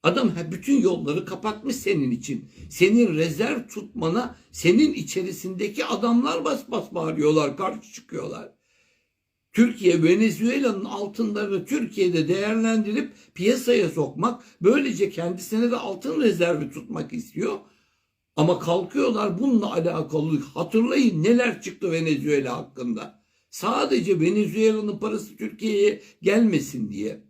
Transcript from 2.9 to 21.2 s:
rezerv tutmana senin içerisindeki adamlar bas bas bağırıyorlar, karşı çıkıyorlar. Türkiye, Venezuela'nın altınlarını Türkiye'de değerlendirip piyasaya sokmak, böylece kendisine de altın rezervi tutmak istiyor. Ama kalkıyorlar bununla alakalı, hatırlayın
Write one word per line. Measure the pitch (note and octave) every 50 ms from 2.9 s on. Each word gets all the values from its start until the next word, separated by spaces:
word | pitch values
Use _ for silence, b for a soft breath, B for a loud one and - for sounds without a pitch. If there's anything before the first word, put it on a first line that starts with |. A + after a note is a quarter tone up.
| G#3+ A#3+ A#3+ G3 D#3+
rezerv | D3+ E3 E3 D#3 D3 G#3+ C4 D4+ A#3+ - -
tutmana | - G#3+ G3 - - A#3 D#3+ D#3+ E3 A3 B3 A#3+ B B B B B
senin | - - E3+ F#3+ A#3 D#4 D4+ -
içerisindeki | - D#3 - - F#3+ F3+ - - - - F#3 F#3 F3+ G#3 G#3 G#3 - -
adamlar | - A#3 F#3+ G#3+ A#3 A#3 A#3+ B3 - E3 E3 -
bas | - C#4+ - - -
bas | - G#3+ F3+ - -
bağırıyorlar, | F3 D#3+ D#3+ D#3+ D#3+ D3 D3+ D#3 D#3 D3 C#3 -
karşı | - F#3+ F#3+ - - - - -
çıkıyorlar. | - - _ - - - - B2 A2+ A2 - _ _ _ _ _ _ _ _ _ _ _ _ _ _ _ _ _ _ _ _ _
Türkiye, | - A#3 A#3+ A3 - G3 F3 E3+ D#3+ D#3+
Venezuela'nın | D#3+ F#3 G#3 A3 A3 E3 - G#3+ A#3+ C4 C#4 C#4 A#3+ G#3 G3 G3
altınlarını | G3 G3+ G3+ G#3 G3+ - - A#3 G#3+ G#3 G#3 G#3 G3 G3 F#3 -
Türkiye'de | - C4 D4+ A#3 A3 - - F#3+ F3+ F3 E3 D#3 C#3+
değerlendirip | F3 G3 G3+ G#3+ A3 A3+ A3 A3+ A3+ A3 G#3 G#3 G#3+ C#4 - - B B B B B
piyasaya | - F3 G#3 C4 B3 - A#3+ A#3+ A#3 G3 D#3
sokmak, | - E3 D3 - - - F3+ B3 A#3+ B B B B B E3+
böylece | F#3+ B3 C#4+ C#4 C4 G#3 E3 G3 G3
kendisine | - - E3 F3 F#3 F3+ - - A3 A3 A#3+ A#3+
de | A#3+
altın | - - G#3 F#3+ F3+ - C4+ D#4+ D#4
rezervi | C#4 A3+ F3+ E3 E3+ E3+ F3 D3 D3 -
tutmak | - D3+ - - - D#3+ D3+ - -
istiyor. | - - - _ - - G3+ G#3+ - b b b b b b b b b b _ _ _ _ _
Ama | - D#3 E3 F3 F3
kalkıyorlar | - E3 E3 F#3 F3+ - - C#4+ C#4 A#3+ A3+ G#3+ G#3+ G3+ F3 F3
bununla | B3+ C#4 B3+ A3 G3+ G3+ -
alakalı, | E3+ E3 F3 E3 D#3+ D3+ C#3+ D#3 D#3 D3 D#3+ D#3 C#3
hatırlayın | C#3+ - - - F3 E3 - A3 A#3 B3 - C#4+ C4 A3+ F#3 D#3